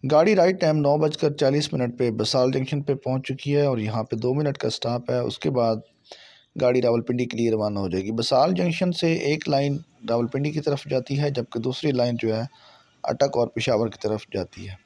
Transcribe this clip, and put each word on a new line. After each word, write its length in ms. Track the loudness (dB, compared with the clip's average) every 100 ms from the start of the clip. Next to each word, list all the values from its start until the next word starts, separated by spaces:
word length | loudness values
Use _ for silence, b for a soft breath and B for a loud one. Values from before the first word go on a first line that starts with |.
गाड़ी 300 | 4 6 6
राइट 240 | 6 4 4
टाइम 160 | 2 2
नौ 200 | 2 2
बजकर 340 | 2 2 -2
चालीस 400 | 2 2 2 0
मिनट 220 | -2 -4 0
पे 120 | -2
बसाल 380 | 0 0 2 2
जंक्शन 280 | 2 -2 -4
पे 120 | -2 -4
पहुंच 260 | -2 -4
चुकी 300 | -4 -8 0
है 140 | 2 2
और 120 | 0
यहाँ 220 | -2 -4
पे 120 | -4 -2
दो 160 | 0
मिनट 220 | 0 0 -2
का 120 | -4
स्टॉप 420 | -4 -4 -4 -2
है। 120 | -2
उसके 260 | -2 -4 -2
बाद 320 | 0 0 0 -6 _ B B B B B 0
गाड़ी 240 | 2 4
रावलपिंडी 460 | 4 2 0 -2 -2
के 100 | 0
लिए 140 | 0
रवाना 300 | 2 0 -2
हो 80 | -2
जाएगी। 240 | -2 -2
बसाल 400 | -4 0 2 4
जंक्शन 360 | 2 0 0 -2
से 200 | 0 0 0 0
एक 160 | -2 0
लाइन 320 | 0 0 -2 -8 _ -2
रावलपिंडी 400 | 0 0 -2 -2
की 100 | -2
तरफ 260 | -2 -4 -2
जाती 280 | -4 -2 -2
है, 140 | -2
जबकि 300 | -2 -6 -4
दूसरी 320 | -4 -2 -2
लाइन 240 | 0 0 0
जो 160 | -2
है, 120 | -2 -4 b b b b b
अटक 320 | -6 0 0 2
और 160 | -2 -2
पेशावर 320 | 0 0 0
की 100 | -2
तरफ 240 | -4 -4 -4
जाती 320 | -6 -6 -10 -14
है। 120 | -14